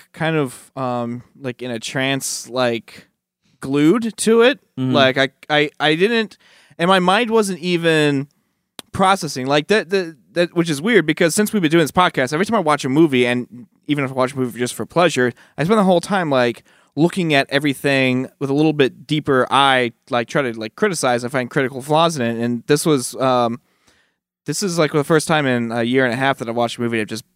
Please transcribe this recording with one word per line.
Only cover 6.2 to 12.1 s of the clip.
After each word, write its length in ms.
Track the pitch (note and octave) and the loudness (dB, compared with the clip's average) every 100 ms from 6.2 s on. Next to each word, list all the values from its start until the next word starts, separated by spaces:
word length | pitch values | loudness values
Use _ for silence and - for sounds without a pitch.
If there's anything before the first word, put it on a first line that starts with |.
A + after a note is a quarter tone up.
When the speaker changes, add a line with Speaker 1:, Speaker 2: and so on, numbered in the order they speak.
| G#3+ - _ _ _ - | -2 -8 _ _ _ -4
Speaker 1:
and 100 | E3+ | 2
my 120 | F#3+ | 2
mind 300 | F3+ G3+ A#3+ | 4 2 2
wasn't 280 | A3+ G3 F3+ | 2 0 -2
even 680 | E3 F3 E3 D#3+ D3 C#3 C#3+ _ _ _ _ - - | -2 0 2 2 2 0 -4 _ _ _ _ -20 -10
processing, 540 | - F#3+ G3 D#3+ C#3 B2+ | 0 2 2 -2 -6 0
like, 200 | D3 D3+ | 0 2
that, 220 | G#3 D#3 | 0 0
the, 280 | G3 E3+ D#3+ _ | -2 -4 -10 _
that, 200 | E3+ F3 E3+ | -2 0 0
which 140 | E3+ | -2
is 120 | C#3 | -2
weird, 240 | F#3 A3+ D#3 | 2 2 2
because 300 | D#3 E3+ - | 2 0 0
since 160 | G#3+ | 0
we've 80 | G#3+ | 0
been 100 | D#3+ | 2
doing 120 | E3+ | 4
this 80 | D3+ | 2
podcast, 420 | - F3+ | 2 0